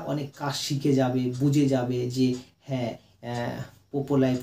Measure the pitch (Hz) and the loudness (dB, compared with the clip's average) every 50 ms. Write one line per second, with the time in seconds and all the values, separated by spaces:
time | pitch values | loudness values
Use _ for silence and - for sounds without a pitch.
0 | - 147 143 151 135 139 - - 147 139 135 - - - 147 135 - 147 131 131 | 0 -2 -4 -4 -4 -6 -8 -8 -6 -6 -4 -4 -4 -4 -2 0 2 2 4 4
1 | 131 127 127 127 123 123 123 127 143 143 135 151 139 131 135 127 123 127 123 123 | 4 2 2 0 0 -2 0 0 2 2 4 4 4 4 2 2 0 0 -2 -2
2 | 123 127 123 131 127 127 123 123 - - _ _ _ 135 135 127 120 110 - - | -2 -2 0 2 2 2 2 -2 -6 -12 _ _ _ -6 -4 -4 -4 -4 -6 -8
3 | _ _ _ _ - 120 120 120 120 127 120 123 - - - - _ _ - 143 | _ _ _ _ -10 -8 -6 -6 -6 -6 -6 -8 -10 -12 -16 -20 _ _ -6 -4
4 | 139 - 143 131 131 127 127 123 | -2 2 2 4 4 4 2 0